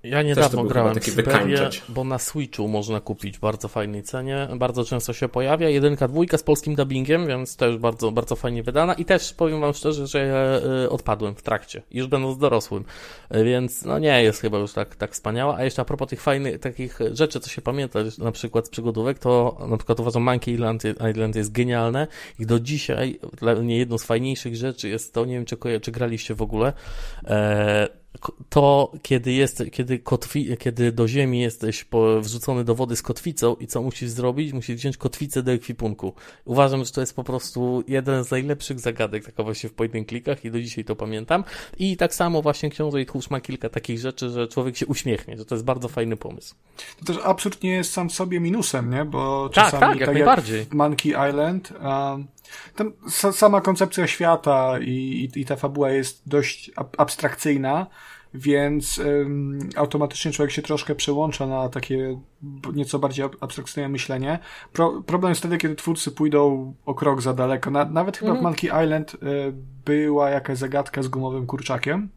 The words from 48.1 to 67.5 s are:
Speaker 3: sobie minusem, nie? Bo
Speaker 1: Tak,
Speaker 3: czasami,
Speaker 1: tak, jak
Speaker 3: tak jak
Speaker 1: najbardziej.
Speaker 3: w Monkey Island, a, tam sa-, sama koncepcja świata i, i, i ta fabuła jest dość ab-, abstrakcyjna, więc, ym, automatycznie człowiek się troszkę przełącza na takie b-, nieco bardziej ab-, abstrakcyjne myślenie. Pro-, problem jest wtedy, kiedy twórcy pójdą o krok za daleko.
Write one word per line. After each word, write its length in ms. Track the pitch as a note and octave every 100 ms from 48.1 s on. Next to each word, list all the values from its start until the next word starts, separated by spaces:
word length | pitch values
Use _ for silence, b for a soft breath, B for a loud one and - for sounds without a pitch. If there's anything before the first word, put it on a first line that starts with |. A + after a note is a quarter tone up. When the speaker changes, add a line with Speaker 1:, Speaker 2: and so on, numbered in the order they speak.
Speaker 3:
sobie 280 | - F#3 F3+
minusem, 500 | E3+ G#3+ - C3 A#2+
nie? 140 | B2+
Bo 440 | D3+ C3+ C3+ C#3 C#3
Speaker 1:
Tak, 160 | F#3+
Speaker 3:
czasami, 160 | G#3 C#3+
Speaker 1:
tak, 200 | C#4+ D#3
jak 80 | C3
Speaker 3:
tak 80 | C#3+
jak 100 | D3
Speaker 1:
najbardziej. 380 | B3+ A2 A2
Speaker 3:
w 100 | A2
Monkey 380 | D3 D3 D3 D3+ C3 C#3+
Island, 420 | C#3+ D#3 F#3 F#3 -
a, 360 | C#3+ C3+ C#3 C#3 C#3+ _ B B B -
tam 160 | G#3+ - -
sa-, 240 | - G3+
sama 280 | F#3+ G#3 G3+
koncepcja 460 | F#3+ F3+ F#3 F#3 E3
świata 720 | - E3+ E3 D3+ C3+ C3 B2+
i, 100 | B2 B2+ C3 C3+ C3+ C#3+
i, 40 |
i 40 |
ta 120 | C3 C#3
fabuła 340 | C#3+ C#3+ C3+
jest 320 | C3+ B2+ - C#3
dość 440 | C#3+ C#3 - - -
ab-, 180 | - -
abstrakcyjna, 880 | D3 - C#3+ - D#3 C#3 C3+ D3+ F#3 B B B B
więc, 640 | C3 C#3+ C#3+ C#3+ D3 C#3+ -
ym, 600 | D3 C#3+ C#3+ C#3+ C#3 C#3 - -
automatycznie 560 | D3 D3 C#3+ - D#3+
człowiek 180 | - D3
się 100 | D3+
troszkę 320 | D3 D3+ -
przełącza 520 | D3 - C#3+ D#3 - C3+
na 220 | C3 B2+
takie 520 | C3 B2+ C3 C3 C3 C3+ _
b-, 300 | C#3+ C#3 E3
nieco 240 | D3 C#3 C#3+
bardziej 260 | C#3 C3
ab-, 120 | C3+ -
abstrakcyjne 480 | B2 - C3 - C#3
myślenie. 500 | C3+ - C3 C3+ E3 B B B
Pro-, 300 | - E3+ -
problem 280 | - F3+ F#3
jest 100 | E3
wtedy, 180 | F3 E3+
kiedy 160 | D#3+
twórcy 360 | D3+ - D#3+ -
pójdą 640 | - D3+ D3 C#3+ C3+ C3 - -
o 80 |
krok 280 | C3+ D3 C3
za 120 | B2+
daleko. 360 | B2+ B2+